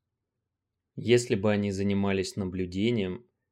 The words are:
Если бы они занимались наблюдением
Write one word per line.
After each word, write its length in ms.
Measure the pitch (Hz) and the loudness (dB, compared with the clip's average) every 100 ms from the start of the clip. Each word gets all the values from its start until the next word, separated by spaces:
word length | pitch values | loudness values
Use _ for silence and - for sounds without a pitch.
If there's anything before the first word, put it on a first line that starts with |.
| _ _ _ _ _ _ _ _ _ - | _ _ _ _ _ _ _ _ _ -8
Если 380 | 104 120 120 107 | 4 4 4 0
бы 140 | 104 | 2
они 220 | 104 101 | 0 0
занимались 640 | 95 101 98 101 95 92 - | -2 0 0 0 0 -2 -6
наблюдением 920 | 92 92 90 95 110 117 92 90 - _ _ | -6 -6 -6 -2 0 0 -2 -6 -14 _ _